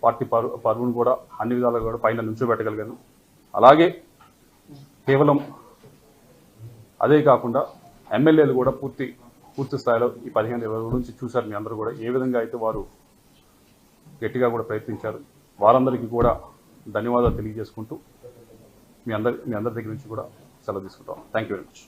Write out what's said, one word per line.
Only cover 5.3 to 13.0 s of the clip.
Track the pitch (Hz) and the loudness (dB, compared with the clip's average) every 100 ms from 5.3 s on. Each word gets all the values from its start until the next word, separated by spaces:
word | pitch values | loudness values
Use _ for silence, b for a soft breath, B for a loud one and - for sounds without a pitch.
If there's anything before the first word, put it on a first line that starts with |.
| 143 - - - - - - _ _ _ _ _ _ - - - _ | 2 -2 -16 -20 -20 -20 -20 _ _ _ _ _ _ -20 -20 -20 _
అదే | 113 151 147 | 4 4 6
కాకుండా | 123 120 123 - - - - - 110 | 4 2 -4 -4 -10 -20 -20 -6 2
ఎమ్మెల్యేలు | 151 156 147 127 | 4 6 4 4
కూడా | 127 127 | 0 -2
పూర్తి, | 139 - 123 - - _ - - | -10 -8 -10 -10 -20 _ -18 -10
పూర్తి | 135 135 | -6 -4
స్థాయిలో | - 117 123 - 123 | 0 2 0 -2 -4
ఈ | 113 | -2
పదిహేను | 107 120 113 | -2 -4 -6
ఇరవై | 110 | -6
రోజుల | 113 123 | -4 -4
నుంచి | 120 113 | -6 -10
చూశారు | 123 123 110 | -4 -4 -4
మీ | 104 | -8
అందరూ | 107 110 | -8 -8
కూడా, | 110 113 110 | -8 -6 -4
ఏ | 131 | -2
విధంగా | 131 123 | -2 -2
అయితే | 113 120 | -4 -4
వారు | 110 110 - _ | -4 -6 -10 _